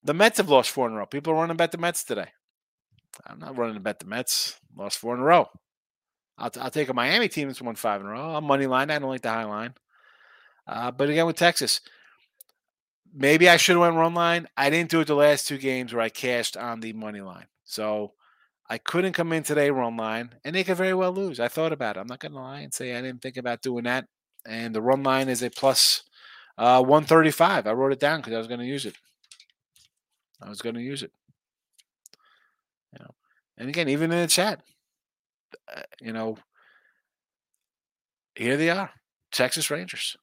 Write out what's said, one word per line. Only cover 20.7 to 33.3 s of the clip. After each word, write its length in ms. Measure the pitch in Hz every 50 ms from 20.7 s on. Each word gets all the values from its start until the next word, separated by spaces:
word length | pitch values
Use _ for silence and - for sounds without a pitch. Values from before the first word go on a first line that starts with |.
| 185
very 200 | 175 185 190 185
well 180 | 185 185 180 180
lose. 260 | 196 196 185 139 117
I 80 | 117
thought 240 | 120 - 160 160 160
about 240 | 160 143 127 107 101
it. 40 | 92
I'm 80 | 101
not 120 | 117 123 -
gonna 160 | - 151 147
lie 260 | 135 131 131 139 143
and 120 | 143 135 -
say 220 | - 127 127 123
I 60 | 120
didn't 200 | 127 131 127 120
think 160 | - 131 123
about 240 | 127 123 123 120 113
doing 240 | - 135 123 120 117
that. 220 | 120 123 131 - _ _ _ _ _ _ - _
And 300 | 110 113 113 117 113 110
the 60 | 110
run 220 | 110 123 135 139 135
line 260 | 135 131 131 135 131
is 120 | 127 117 123
a 60 | 117
plus, 540 | - - - 135 135 - - - - - - _ _ - - - - - - _ _
uh, 260 | - 113 123 127 131 127
one 220 | 127 143 156 151
thirty-five. 640 | 139 160 165 160 156 143 - - - 196 147 101
I 40 | 107
wrote 220 | 113 123 135 135 139
it 60 | 127
down 220 | 143 143 160 156
'cause 120 | 131 117 113
I 40 |
was 100 | 113 113
gonna 180 | 113 123 120 120
use 200 | 127 143 139 135
it. 100 | 104 - - _ _ _ _ _ _ - _ - _ _ _ _ _ _ _ _ _ _ _ _ _ _ _ _ _ _ _
I 80 | 98 104
was 120 | 104 98
gonna 200 | - 117 113 117
use 220 | 120 131 139 135 127
it. 100 | - _ _ _ _ _ _ _ _ _ _ _ _ _ _ _ _ _ _ _ - - _ _ _ _ _ _ _ _ _ _ _ _ _ _ _
You 80 | - -
know, 160 | - - _ _ _ _